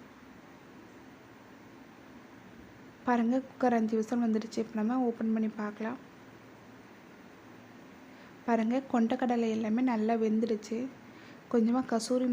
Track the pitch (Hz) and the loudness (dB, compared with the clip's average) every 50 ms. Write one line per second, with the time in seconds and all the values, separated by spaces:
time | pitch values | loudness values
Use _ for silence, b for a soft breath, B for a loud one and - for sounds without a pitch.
0 | - - - - - - - - - - - - - - - - - - - - | -20 -20 -20 -20 -20 -20 -20 -20 -20 -20 -20 -20 -20 -20 -20 -20 -20 -20 -20 -20
1 | - - - - - - - - - - - - - - - - - - - - | -20 -20 -20 -20 -20 -20 -20 -20 -20 -20 -20 -20 -20 -20 -20 -20 -20 -20 -20 -20
2 | - - - - - - - - - - - - - - - - - - - - | -20 -20 -20 -20 -20 -20 -20 -20 -20 -20 -20 -20 -20 -20 -20 -20 -20 -20 -20 -6
3 | - 254 247 240 226 226 247 262 262 - - - - 247 240 233 220 214 226 220 | -2 0 2 2 2 2 2 0 -2 -4 -4 0 2 2 2 2 2 2 0 0
4 | 220 - 254 240 240 226 214 220 220 226 - 233 220 220 - 220 214 220 247 262 | 0 0 0 0 2 2 2 0 -2 -4 -4 -6 -4 -4 -2 -2 0 0 0 2
5 | 254 233 233 - 226 220 220 220 220 214 214 226 208 208 208 - 220 226 247 262 | 0 0 0 0 0 0 0 0 0 -2 -2 -4 -6 -8 -6 -6 -8 -8 -8 -10
6 | - - - - - - - - - - - - - - - - - - - - | -12 -18 -20 -20 -20 -20 -20 -20 -20 -20 -20 -20 -20 -20 -20 -20 -20 -20 -20 -20
7 | - - - - - - - - - - - - - - - - - - - - | -20 -20 -20 -20 -20 -20 -20 -20 -20 -20 -20 -20 -20 -20 -20 -20 -20 -20 -20 -20
8 | - B B B B B B - - - 233 226 220 226 240 269 269 - - 240 | -20 B B B B B B -8 -2 0 2 2 2 2 0 0 0 0 2 2
9 | 226 226 262 254 262 240 247 233 233 226 220 220 226 214 214 240 262 262 233 220 | 4 4 2 2 2 2 2 2 2 2 0 0 0 0 2 2 2 2 2 2
10 | 214 214 233 226 220 220 214 220 233 226 226 208 - - 220 226 254 269 - - | 2 2 2 4 4 2 2 2 2 2 0 -2 -4 -4 -6 -4 -4 -6 -8 -12
11 | B B B B B B B B - - - 240 220 226 240 262 254 - 233 226 | B B B B B B B B -6 0 2 4 4 4 4 2 0 0 0 -2
12 | 220 - 254 254 254 254 | 0 0 0 2 2 2